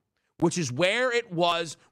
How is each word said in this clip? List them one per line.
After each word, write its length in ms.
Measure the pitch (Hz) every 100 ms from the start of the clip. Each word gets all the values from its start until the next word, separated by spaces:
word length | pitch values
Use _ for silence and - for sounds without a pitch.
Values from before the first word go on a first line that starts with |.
| _ _ _ -
which 180 | 165 175
is 120 | 135
where 400 | 123 180 233 254
it 220 | 240 233
was 460 | 165 170 170 165 - _